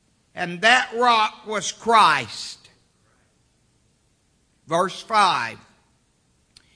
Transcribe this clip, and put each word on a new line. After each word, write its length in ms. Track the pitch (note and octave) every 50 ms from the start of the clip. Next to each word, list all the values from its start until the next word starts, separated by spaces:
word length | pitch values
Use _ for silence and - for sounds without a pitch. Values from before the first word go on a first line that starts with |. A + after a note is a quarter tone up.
| _ _ _ _ _ _ _
and 260 | E3 F3+ E3+ F3 F3
that 300 | G3+ A3 B3 B3+ - - A3
rock 500 | A#3 B3 B3 A#3 A3 G#3+ - - - -
was 260 | G3+ A3 G3+ E3+ -
Christ." 1000 | - - - A3 A#3 G#3+ G3 E3 D3+ C#3 A#2+ G2+ - - - - - - - _ _ _ _ _ _ _ _ _ _ _ _ _ _ _ _ _ _ _ _ _ _ _ _ _ _ _ _ _ _ _ _ _ _ _ _ _ _ _ _
Verse 340 | - D#3+ E3+ F#3+ F#3 - -
five. 560 | - - A3+ G#3+ G3+ F3+ D#3 C3+ A#2 A2+ A2 G#2 - _ _ _ _ _ _ _ _ _ _ _ _ _ _ _ _ _ _ _ _ _ _